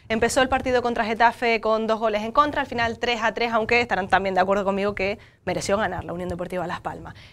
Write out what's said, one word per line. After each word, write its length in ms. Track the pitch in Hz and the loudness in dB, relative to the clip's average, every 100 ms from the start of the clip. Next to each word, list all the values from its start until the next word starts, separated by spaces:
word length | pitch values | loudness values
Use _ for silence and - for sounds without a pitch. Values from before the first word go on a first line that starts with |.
| - | -4
Empezó 340 | 226 233 269 | 0 2 2
el 60 | 262 | 2
partido 340 | 262 262 247 | 2 2 2
contra 220 | 240 240 | 2 0
Getafe 560 | 214 226 233 233 240 226 | 0 4 4 4 0 2
con 280 | 220 220 220 | 2 0 0
dos 120 | 220 | 0
goles 220 | 226 208 | 0 -2
en 100 | 226 | 0
contra, 300 | 254 294 294 | 2 2 0
al 60 | 262 | -4
final 320 | 240 233 226 | -2 -2 -2
tres 200 | 233 233 | -2 0
a 100 | 220 | -2
tres, 180 | 214 233 | 0 0
aunque 300 | 226 220 240 | 0 2 2
estarán 260 | 240 202 196 | 2 -2 2
también 280 | 180 196 185 | 2 2 2
de 40 | |
acuerdo 240 | 190 196 | 2 2
conmigo 300 | 190 196 202 | 0 0 -2
que 240 | 202 190 220 - _ - | -2 -4 -6 -12 _ -6
mereció 320 | 175 - 202 | -4 0 0
ganar 280 | 196 170 156 | 0 -4 -8
la 80 | |
Unión 160 | 175 175 | -8 -6
Deportiva 360 | 175 175 180 170 | -6 -6 -6 -6
Las 120 | 170 | -6
Palmas. 360 | 165 165 165 - - | -8 -10 -14 -18 -20